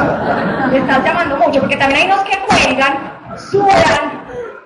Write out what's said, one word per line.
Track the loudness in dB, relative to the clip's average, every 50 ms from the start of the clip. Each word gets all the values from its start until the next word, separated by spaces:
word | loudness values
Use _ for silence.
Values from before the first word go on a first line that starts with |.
| 0 0 0 -2 -2 -2 -2 -2 -2 -2 -2 -2 -2 2
Le | 2 2
estás | 2 2 0 0 2
llamando | 0 0 0 -2 -2 0 0
mucho, | 0 2 2 2
porque | 0 0 0 0
también | 0 0 2 2
hay | 2 2
unos | 2 0 0
que | -2 -2 -4
cuelgan, | 0 0 2 2 2 0 0 0 0 0 0 -2 -6 -10 -14 -16 -16 -16 -14 -14
sudan, | -12 -2 0 2 4 4 6 6 4 4 2 0 -2 -4 -8 -10 -14 -12 -12 -10 -10 -12 -14 -16 -20